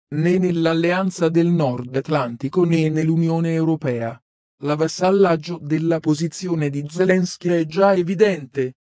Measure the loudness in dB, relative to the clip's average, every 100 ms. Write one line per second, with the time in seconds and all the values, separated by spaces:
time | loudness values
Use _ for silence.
0 | -8 -2 0 2 0 0 0 2 0 0
1 | -2 0 0 2 2 2 0 -2 -6 -6
2 | -2 -2 -4 -6 -4 0 2 2 2 0
3 | 0 2 0 0 0 0 0 0 -2 -4
4 | -4 -8 _ _ _ _ -4 -2 -2 0
5 | 2 4 4 2 -4 -10 -4 -2 0 -2
6 | 0 -2 -2 -6 -4 -2 -2 -4 -6 -2
7 | 2 2 0 -4 -2 0 0 2 4 4
8 | 0 2 2 0 -6 -6 -6 -6